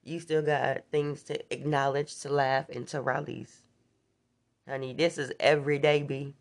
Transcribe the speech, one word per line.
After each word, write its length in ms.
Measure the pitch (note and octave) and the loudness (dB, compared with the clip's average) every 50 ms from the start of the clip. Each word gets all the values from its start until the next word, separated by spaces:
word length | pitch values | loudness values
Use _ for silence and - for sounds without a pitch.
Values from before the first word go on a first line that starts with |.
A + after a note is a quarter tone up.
| _ | _
You 140 | - E3 E3+ | -8 -10 -10
still 240 | D#3 - D#3 D#3 | -4 0 0 0
got 400 | D3+ D3+ D3 C3+ C3 C3+ C3 - - _ | 2 2 2 2 2 0 -2 -4 -6 _
things 320 | - D3+ D3 D3 C#3+ C#3 - | 0 0 0 0 -6 -8 -8
to 300 | - D3+ - - _ - | -8 -8 -8 -6 _ -8
acknowledge, 640 | C#3 C#3 D3+ D3+ C#3 C#3 C#3 C3+ C#3 D3 - - - | -4 -2 0 2 2 2 2 0 0 -2 -4 -8 -12
to 60 | - C#3+ | -4 0
laugh, 400 | C#3+ C#3+ C3+ C3 C3+ C3+ C#3 - | 2 2 4 4 2 0 0 -4
and 180 | - B2 A#2 - | -10 -10 -10 -6
to 120 | - C#3+ | -6 -4
release. 640 | B2+ C3+ B2+ D3 D3 - - B2 B2 - - - _ _ _ _ _ _ _ _ _ _ _ _ _ _ _ _ _ _ _ _ _ | -2 -2 -2 -2 -4 -6 -8 -10 -12 -14 -18 -20 _ _ _ _ _ _ _ _ _ _ _ _ _ _ _ _ _ _ _ _ _
Honey, 260 | B2+ C3+ C3+ C3+ C3 | -8 -6 -6 -6 -8
this 240 | B2 B2 D#3+ E3+ E3+ | 0 2 0 2 2
is 160 | - C#3+ - - - | -2 -6 -6 -4 4
every 400 | - C3+ D3+ D3 C#3 D3 D3 C#3 | 6 6 6 6 4 0 0 4
day, 240 | D3 D3+ D3 D3 | 4 4 4 4
B. 320 | C#3+ C#3 C#3 C3+ C#3+ C#3 - _ | 2 -2 -6 -6 -6 -10 -12 _